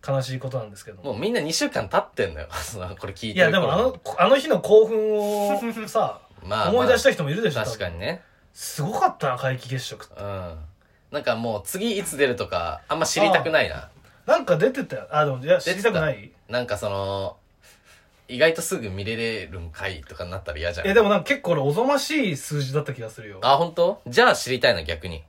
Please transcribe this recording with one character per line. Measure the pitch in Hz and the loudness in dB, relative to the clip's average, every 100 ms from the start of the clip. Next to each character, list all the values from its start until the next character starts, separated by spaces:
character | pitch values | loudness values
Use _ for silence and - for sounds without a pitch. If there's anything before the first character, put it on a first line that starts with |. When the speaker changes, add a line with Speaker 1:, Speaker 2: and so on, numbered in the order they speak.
| - | -2
Speaker 1:
悲 | 135 | -2
し | 127 127 | -2 -6
い | |
こ | 131 | -6
と | 107 | -8
な | |
ん | 107 | -10
で | 101 | -16
す | |
け | - | -18
ど | 92 | -12
も。 | 135 | -8
Speaker 2:
も | 110 | -4
う | |
み | 185 | -2
ん | |
な | 233 | -2
二 | 151 | -2
週 | 165 294 | -2 -2
間 | - 110 | -2 0
経 | 175 | -2
っ | - | -2
て | - 95 | -4 -4
ん | |
の | 76 | -4
よ。 | 73 | -10
<laughs> | - | -10
そ | - 104 | -10 -10
の、 | 90 | -10
こ | 95 101 | -10 -12
れ | |
聞 | - 113 | -10 -6
い | |
て | 180 | 4
る | 165 | 4
頃。 | |
Speaker 1:
い | |
や、 | 147 | 4
で | 123 | 2
も | |
あ | 165 | 2
の、 | 254 254 - - | 0 -2 -10 2
あ | 190 | 6
の | 277 | 6
日 | 311 | 4
の | 202 | 0
興 | - 208 220 | 8 8 8
奮 | 220 214 214 | 2 0 0
を | 208 208 202 202 233 226 214 | 0 0 0 0 -2 -6 -4
さ、 | 226 180 - _ | 0 0 -4 _
Speaker 2:
<laughs> | - | -20
ま | - 214 | -6 0
あ | |
ま | 185 | 2
あ。 | |
Speaker 1:
思 | 233 | 4
い | 247 | 4
出 | 247 | 6
し | |
た | - | 4
人 | - | 2
も | 143 | -2
い | |
る | 175 | 0
で | 220 | 0
し | 127 | -2
ょ、 | |
Speaker 2:
確 | 107 - | -4 -4
か | 90 | -8
に | 98 | -6
ね。 | 113 | -8
Speaker 1:
多 | |
分。 | 180 _ _ _ | -8 _ _ _
す | - - - | -14 -12 -6
ご | 151 277 | -4 0
か | 381 | 0
っ | - | 0
た | 143 | -4
な、 | 123 | -2
皆 | 131 127 | -4 -6
既 | 123 131 | -8 -10
月 | |
食 | - 110 | -10 -14
っ | - | -18
て。 | - | -12
Speaker 2:
う | |
ん。 | 101 98 90 80 78 _ _ _ _ | -10 -10 -10 -12 -16 _ _ _ _
な | 143 | -6
ん | |
か | 123 | -2
も | 113 117 104 | -2 -2 -4
う | |
次 | - 185 226 202 | -6 -4 -2 -4
い | |
つ | 196 - | -6 0
出 | 139 | 2
る | 120 | 2
と | 107 | -4
か、 | 90 85 - - | -4 -4 -8 -6
あ | |
ん | 156 | -2
ま | 156 | 0
知 | 165 | 2
り | 202 | 4
た | 180 | 4
く | 165 | 4
な | 156 | 2
い | 117 | 0
な。 | - | -4
Speaker 1:
あ | - - _ _ - | -12 -20 _ _ 2
あ。 | |
な | 330 | 2
ん | 262 | 4
か | 160 | 2
出 | 226 | 2
て | 269 | 0
た | 208 | -6
よ。 | 131 - | -8 -4
あ、 | 151 | 0
で | 147 | 0
も、 | 131 | 0
い | 139 | 2
や、 | 180 | 2
知 | 175 | 4
り | 185 | 0
た | 220 | 0
く | 180 | 2
な | 156 | 0
い？ | |
Speaker 2:
出 | 117 | -4
て | 101 _ - | -10 _ -6
た。 | |
な | 123 | -4
ん | 123 | -2
か | 104 | -4
そ | 107 | -4
の、 | 98 98 98 95 - _ _ _ _ _ - _ _ _ | -4 -4 -4 -6 -10 _ _ _ _ _ -20 _ _ _
意 | 123 | 2
外 | 160 | 4
と | 165 | 4
す | - 165 | -4 -6
ぐ | 107 | -6
見 | 95 | -6
れ | 101 113 117 107 87 | -6 -4 -4 -6 -10
る | 87 | -12
ん | 82 | -12
か | - 95 | -10 -8
い | 92 | -8
と | - | -14
か | - | -12
な | 90 92 | -10 -8
っ | |
た | - | -10
ら | 76 | -6
嫌 | 85 | -6
じ | 85 | -2
ゃ | |
ん。 | 190 | 2
Speaker 1:
え、 | |
で | 196 | 4
も | 202 | 6
な | 202 | 2
ん | |
か | |
結 | - 277 | 2 -2
構 | 180 | 0
俺 | 156 | 0
お | 135 | 2
ぞ | 156 | 2
ま | 254 285 | 2 2
し | 277 302 220 | 0 0 0
い | 139 | -2
数 | - 147 | -4 -4
字 | 135 | -2
だ | 143 | -4
っ | |
た | 143 | -4
気 | 127 | -8
が | 110 | -12
す | - | -14
る | 107 | -16
よ。 | 95 | -4
Speaker 2:
あ、 | 117 139 | 2 4
本 | 170 | 2
当？ | 170 175 208 - | 2 2 2 0
じ | 123 | 4
ゃ | 240 | 6
あ | - | 4
知 | - | 0
り | 127 | 2
た | 131 | 4
い | 95 | 2
な、 | |
逆 | 78 80 92 | 0 -6 -6
に。 | 80 | -10